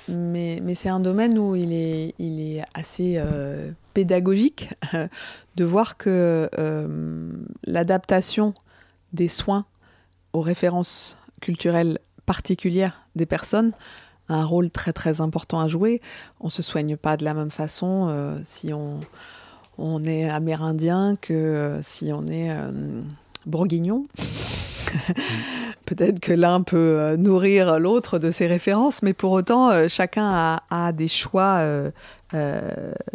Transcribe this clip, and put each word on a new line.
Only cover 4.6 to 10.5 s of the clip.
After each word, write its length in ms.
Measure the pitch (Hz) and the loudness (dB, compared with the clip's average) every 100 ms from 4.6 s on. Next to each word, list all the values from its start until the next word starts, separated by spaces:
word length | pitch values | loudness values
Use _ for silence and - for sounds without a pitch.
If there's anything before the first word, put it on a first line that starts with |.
| - - - 165 160 - | -12 -10 -6 -4 -4 -8
<laughs> 400 | - - _ - | -16 -18 _ -2
de 80 | |
voir 320 | 170 190 226 - | 2 2 0 -2
que, 540 | 208 185 175 165 160 - | 0 2 4 2 0 -2
euh, 760 | 156 156 151 156 160 160 165 - - - - | -2 -2 -4 -6 -6 -8 -8 -10 -12 -12 -4
l'adaptation 880 | 170 170 190 - 185 - - 214 196 _ _ _ _ _ | 0 2 2 4 2 2 0 0 0 _ _ _ _ _
des 140 | 170 170 | -2 0
soins 380 | - - 196 202 _ _ _ _ _ _ | 0 0 0 -2 _ _ _ _ _ _
aux 80 | 165 | -2
références 760 | 160 | 0